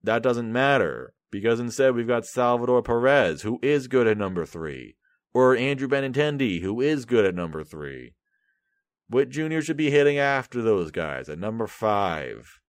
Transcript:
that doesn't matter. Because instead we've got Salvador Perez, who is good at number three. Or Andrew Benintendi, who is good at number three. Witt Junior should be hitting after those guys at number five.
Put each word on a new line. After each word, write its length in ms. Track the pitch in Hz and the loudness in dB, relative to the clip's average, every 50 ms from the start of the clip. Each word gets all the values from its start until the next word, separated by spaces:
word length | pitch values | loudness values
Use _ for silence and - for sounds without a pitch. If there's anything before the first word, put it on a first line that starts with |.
| - | -2
that 200 | 107 110 117 113 | 0 -2 0 2
doesn't 300 | 131 123 117 120 110 113 | 0 0 0 -4 -4 -2
matter. 600 | 123 131 139 139 131 98 78 65 58 64 - _ _ _ _ | 0 2 4 4 4 2 0 -2 -8 -12 -14 _ _ _ _
Because 300 | - 98 98 113 117 117 | -12 -4 0 0 0 0
instead 340 | 120 120 110 - 135 131 127 | -2 -8 0 2 2 2 2
we've 120 | 117 117 | 2 0
got 180 | 113 120 117 113 | 0 -2 -2 -2
Salvador 580 | - - 127 123 120 123 120 120 123 123 123 113 | -6 -4 0 2 2 2 0 2 2 2 2 2
Perez, 600 | - 117 117 120 131 143 143 117 87 80 71 - | 2 0 2 4 4 4 6 4 2 0 -2 -4
who 160 | 107 117 - - | -6 -6 -2 0
is 240 | 135 147 147 127 | 0 0 0 0
good 200 | 123 127 127 120 | 0 2 2 4
at 100 | 113 107 | 4 2
number 300 | 107 104 95 92 87 80 | 2 -2 -4 -4 -4 -6
three. 500 | - - 85 80 76 71 65 62 52 _ _ _ _ _ _ _ _ _ | -6 -8 -10 -10 -10 -10 -12 -14 -18 _ _ _ _ _ _ _ _ _
Or 200 | 127 127 127 131 | 4 6 6 6
Andrew 320 | 113 123 139 143 135 139 131 | 4 2 -2 -2 -4 -2 -2
Benintendi, 760 | 139 139 135 135 123 139 147 151 147 139 135 113 92 85 85 | 0 0 -2 -2 -2 0 0 0 0 0 -2 -2 -2 -2 -4
who 180 | 95 104 117 | -4 -4 -2
is 240 | 131 147 156 143 123 | 0 0 0 -2 -2
good 220 | 113 123 117 104 | 2 4 4 4
at 80 | 95 87 | 4 2
number 300 | 90 87 82 78 78 76 | 0 -6 -6 -8 -10 -12
three. 500 | - - 78 73 69 67 65 62 60 _ _ _ _ _ _ _ _ _ _ _ _ _ _ _ _ _ _ _ _ | -12 -12 -12 -12 -12 -12 -14 -18 -20 _ _ _ _ _ _ _ _ _ _ _ _ _ _ _ _ _ _ _ _
Witt 180 | 110 127 139 123 | 0 0 0 0
Junior 320 | 131 147 156 156 160 160 | -2 -6 -4 -2 -2 -4
should 160 | 151 160 160 | -2 -4 -4
be 140 | 143 156 143 | -2 0 2
hitting 260 | 143 147 143 143 143 | 4 4 4 4 4
after 460 | 143 143 139 139 135 127 - - 123 113 | 2 0 0 0 -2 -4 -6 -6 -2 2
those 280 | 110 107 95 85 78 | 2 2 2 0 -2
guys 380 | 76 90 82 78 71 64 65 71 | -4 -6 -6 -4 -6 -8 -8 -10
at 100 | 76 80 | -10 -8
number 280 | 92 107 110 113 113 | -8 -8 -6 -6 -8
five. 920 | 98 - - 113 107 104 101 101 92 82 78 71 62 53 55 58 - - _ _ | -8 -6 -4 -2 0 0 2 0 -2 -2 -4 -6 -10 -12 -14 -16 -20 -20 _ _